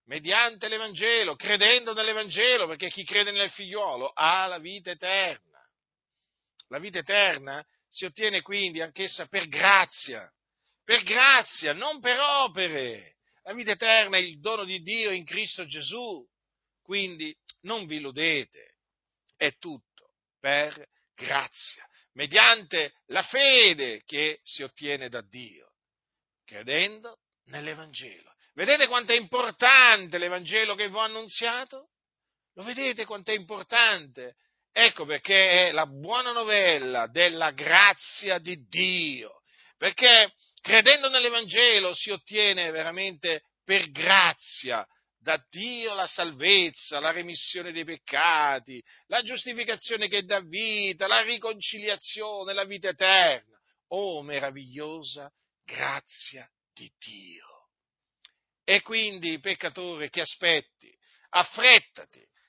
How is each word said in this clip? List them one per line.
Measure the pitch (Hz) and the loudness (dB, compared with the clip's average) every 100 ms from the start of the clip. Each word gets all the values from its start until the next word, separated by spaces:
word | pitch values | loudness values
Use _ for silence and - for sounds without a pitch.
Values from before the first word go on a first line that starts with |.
mediante | - 151 156 208 240 214 214 | -14 -10 -2 0 0 -2 -8
l'Evangelo, | 220 220 170 214 233 185 135 | -6 -8 -4 0 2 0 -4
credendo | 202 208 208 247 233 | -2 4 6 4 2
nell'Evangelo, | 220 220 220 208 165 240 247 170 | -2 -2 -4 -4 0 2 2 -2
perché | 156 180 | -6 -8
chi | 196 | -10
crede | 170 208 202 | -2 0 0
nel | 202 196 | 0 -4
figliuolo | - 190 208 190 123 135 | -6 -10 -6 -6 -4 -6
ha | - 156 185 185 | 0 2 2 0
la | 180 | -6
vita | 165 202 180 | -12 -14 -12
eterna. | 175 185 196 185 139 _ _ _ _ _ _ _ _ _ _ _ _ - | -8 -2 -2 -2 -6 _ _ _ _ _ _ _ _ _ _ _ _ -14
La | 139 | -12
vita | 202 175 | -10 -8
eterna | 160 202 196 147 135 139 - _ _ | -2 2 2 0 -8 -14 -14 _ _
si | - 185 | -12 -12
ottiene | 185 214 190 | -4 -2 -2
quindi | - 202 190 160 | -4 -4 -4 -6
anch'essa | 165 - 190 - 156 | -10 -6 -2 -2 -2
per | 196 165 | -6 -4
grazia, | 147 190 196 180 - - 113 92 _ _ _ _ _ | 0 6 6 4 -2 -6 -8 -14 _ _ _ _ _
per | - 233 | 0 0
grazia, | 190 233 269 262 202 - 156 | 2 4 6 6 4 0 0
non | 156 285 302 | -4 -6 -4
per | 240 247 | -2 0
opere. | 285 285 254 170 180 151 127 107 - _ _ _ | 0 0 0 -2 -4 -4 -6 -8 -16 _ _ _
La | 185 | -14
vita | 233 220 | -8 -6
eterna | 202 226 226 202 185 | -2 2 4 4 0
è | |
il | 180 151 | 0 -6
dono | 185 220 | -8 -6
di | 185 185 | -8 -10
Dio | 165 226 214 | -6 -4 -4
in | 185 156 | -6 -8
Cristo | 180 214 - 160 | -8 -6 -8 -10
Gesù, | 151 143 220 240 165 120 _ _ _ _ _ | -12 -10 -10 -12 -14 -16 _ _ _ _ _
quindi | - 202 190 165 156 - - - | -8 -6 -6 -8 -12 -14 -20 -16
non | 185 226 | -10 -10
vi | 170 151 | -8 -10
illudete, | 143 131 165 147 113 _ _ _ _ _ _ _ _ - | -10 -4 -2 -2 -6 _ _ _ _ _ _ _ _ -4
è | 147 - | -4 -4
tutto | 175 139 _ _ _ _ _ _ | -14 -16 _ _ _ _ _ _
per | 139 143 151 147 147 _ _ | -2 0 -2 -8 -20 _ _
grazia, | - - 139 135 - - - - _ _ | -14 -6 -4 -4 -6 -6 -6 -12 _ _
mediante | 127 147 190 233 226 170 175 147 _ - | -10 0 6 6 4 0 -4 -4 _ -6
la | - | -4
fede | - 262 277 254 208 156 127 107 | -2 2 6 8 6 4 -4 -8
che | - 147 151 151 | -8 -6 -4 -6
si | - - | -12 -12
ottiene | 135 - 147 143 127 | -12 -10 -8 -8 -8
da | 120 | -12
Dio, | 101 120 117 82 _ _ _ _ _ _ _ _ | -14 -18 -20 -20 _ _ _ _ _ _ _ _
credendo | _ 104 117 151 196 214 233 - _ _ | _ -14 -6 -2 -4 -6 -20 -20 _ _
nell'Evangelo. | _ 143 151 156 156 131 131 - _ _ _ | _ -14 -12 -14 -16 -16 -18 -20 _ _ _
Vedete | - 196 294 247 | -4 0 4 4
quanto | 247 226 | 2 0
è | 233 | 0
importante | 196 247 233 - 247 269 247 214 180 175 | 0 -4 -4 4 8 8 8 6 2 -6
l'Evangelo | 175 180 165 214 220 | -4 -6 -4 -2 -2
che | 196 208 | -4 -6
vi | |
ho | 202 | -4
annunziato? | 220 220 220 - 233 240 262 269 311 _ _ _ _ _ _ | -6 -6 -8 -6 -4 -6 -10 -16 -20 _ _ _ _ _ _
Lo | - | -16
vedete | 214 247 269 226 | -12 -6 -4 -4
quanto | 214 208 185 | -8 -8 -4
è | |
importante? | 214 175 208 190 233 226 190 143 127 123 - _ _ _ | -6 -6 -12 -2 2 4 2 -6 -16 -16 -18 _ _ _
Ecco | - 233 - 147 | 4 4 4 -6
perché | 143 - 196 190 180 180 | -6 2 4 6 4 4
è | |
la | 156 151 | 0 -2
buona | 139 165 247 247 | -6 -6 -4 -2
novella | 233 220 208 185 151 131 123 113 | -4 0 2 4 2 0 -4 -2
della | 139 175 165 160 | 2 2 2 -2
grazia | 135 151 175 202 - - - 202 180 | -2 4 8 8 4 -6 -6 -4 -4
di | 165 175 107 | -6 -12 -8
Dio, | 165 185 180 156 127 107 - _ _ _ - | -4 -2 -2 -4 -6 -12 -18 _ _ _ -4
perché | 180 - 247 233 202 - _ - | -4 4 8 8 6 0 _ -12
credendo | - 220 220 285 269 | 2 6 8 6 4
nell'Evangelo | 262 240 233 208 202 240 214 180 | 0 0 -2 -2 2 4 4 0
si | 170 214 | -4 -6
ottiene | 196 - 208 208 185 165 | -8 -6 0 2 0 -2
veramente | 160 160 180 196 160 175 156 - _ | -4 -6 -6 -8 -6 -4 -4 -8 _
per | - 190 160 | -2 -2 -2
grazia | 139 165 196 175 151 - - 127 113 98 _ _ _ | -2 4 6 6 0 -4 -4 -2 -6 -8 _ _ _
da | - 156 _ | -4 -4 _
Dio | 175 233 240 226 | -12 -8 -6 -6
la | 196 175 | -4 -2
salvezza, | - 170 135 165 196 170 - - 147 | -2 -4 0 4 6 4 -4 -8 -4
la | 156 | -4
remissione | 165 175 170 - 180 175 | -4 -6 -4 -4 -6 -8
dei | 165 | -12
peccati, | 160 160 - 143 165 160 147 135 123 123 - - - | -12 -14 -6 0 2 4 2 -2 -8 -18 -20 -20 -6
la | 233 | -6
giustificazione | 233 254 254 233 226 220 - 220 208 | -4 -8 -8 -8 -6 -6 -6 -6 -4
che | 202 | -4
dà | 185 202 | -4 -6
vita, | 170 185 220 214 196 165 196 | -6 -8 -4 -4 -4 -4 0
la | 226 | 0
riconciliazione, | 220 233 226 214 - 214 208 202 - 226 214 202 190 | 0 -4 -8 -8 -8 -6 -6 -2 -2 -4 -8 -10 -8
la | 196 | -6
vita | 196 196 190 | -6 -6 -6
eterna. | 160 190 190 170 127 - _ _ _ - | 0 4 6 6 2 -6 _ _ _ -10
Oh, | 185 196 156 | -6 -6 -8
meravigliosa | 143 139 139 135 127 135 151 160 139 147 143 _ _ _ | -8 -6 -6 -8 -16 -14 -14 -12 -12 -12 -16 _ _ _
grazia | - 135 139 139 - - - 135 120 _ _ | -14 -8 -6 -6 -8 -6 -6 -8 -18 _ _
di | - 101 _ | -20 -20 _
Dio! | - 107 92 82 - _ _ _ _ _ _ _ - _ _ _ | -20 -18 -20 -20 -20 _ _ _ _ _ _ _ -20 _ _ _
E | - 196 | 0 0
quindi, | - 226 214 190 165 160 | 0 -4 -4 -6 -8 -6
peccatore, | 196 175 170 185 180 160 147 | -6 -6 -8 -10 -12 -10 -8
che | 180 | -4
aspetti? | 160 - 175 156 - _ _ _ _ _ _ | -4 0 2 2 -2 _ _ _ _ _ _
Affrettati, | 180 175 - 247 226 - - - - _ _ | 0 0 4 8 8 6 -12 -20 -20 _ _